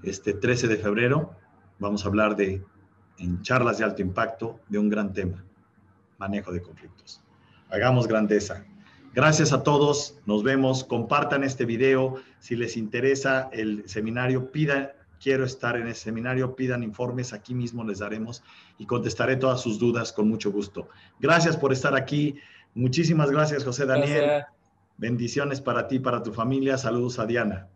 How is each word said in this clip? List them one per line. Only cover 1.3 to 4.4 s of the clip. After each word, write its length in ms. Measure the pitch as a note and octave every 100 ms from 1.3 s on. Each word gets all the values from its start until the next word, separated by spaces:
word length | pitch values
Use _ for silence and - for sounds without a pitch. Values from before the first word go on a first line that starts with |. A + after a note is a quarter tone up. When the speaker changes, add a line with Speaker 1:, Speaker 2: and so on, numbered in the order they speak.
| - _ _ _ _
Speaker 1:
Vamos 260 | G2+ G#2 G2+
a 20 |
hablar 280 | G2+ G#2+ G#2
de, 280 | G2 F#2+ - _ _ _ _ _
en 240 | F2+ F2+
charlas 360 | - B2+ A#2 G#2
de 60 |
alto 180 | A2 G2+
impacto, 580 | F#2 F#2 A2+ -